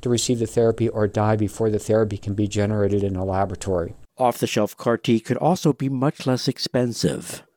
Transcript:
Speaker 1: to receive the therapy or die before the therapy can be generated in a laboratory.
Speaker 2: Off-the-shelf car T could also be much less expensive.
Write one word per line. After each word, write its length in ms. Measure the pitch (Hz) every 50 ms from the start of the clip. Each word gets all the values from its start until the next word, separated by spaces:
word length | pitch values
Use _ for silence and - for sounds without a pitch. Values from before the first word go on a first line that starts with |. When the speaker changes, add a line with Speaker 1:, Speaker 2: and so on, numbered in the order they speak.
Speaker 1:
to 60 | - 123
receive 300 | 120 113 - - 127 117
the 80 | 117
therapy 420 | 107 - 120 117 113 113 - 113 113
or 200 | - 110 107 101
die 260 | - 110 107 107 110
before 360 | 107 107 98 - - 113 110
the 100 | 107 104
therapy 380 | - - 110 110 113 104 104 98
can 160 | - 107 101
be 120 | 101 104
generated 560 | 98 - 107 104 101 107 104 101 98 101 101
in 140 | 98 98 98
a 80 | 92 92
laboratory. 720 | 95 92 95 98 92 95 - - 101 92 87 85 92 - - - _ _ -
Speaker 2:
Off-the-shelf 580 | 127 120 117 - - 113 - 120 107 101 -
car 200 | - - 123 117
T 240 | 113 - - 117 113
could 160 | - - 127
also 360 | - 143 151 185 - - 160
be 160 | 139 _ 135 135
much 380 | 135 127 131 147 160 - -
less 220 | 135 127 123 - -
expensive. 960 | 127 - - - - 131 123 123 107 - - - - - - - - - - _ _